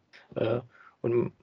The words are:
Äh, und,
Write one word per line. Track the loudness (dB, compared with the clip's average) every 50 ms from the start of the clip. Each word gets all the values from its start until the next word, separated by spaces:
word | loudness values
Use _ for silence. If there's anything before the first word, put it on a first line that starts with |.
| _ _ -20 -20 -18 -8 -4
Äh, | -2 0 0 0 -2 -4 -8 -20 -20 -20 -20 -12 _
und, | -2 0 2 2 0 -2 -6 _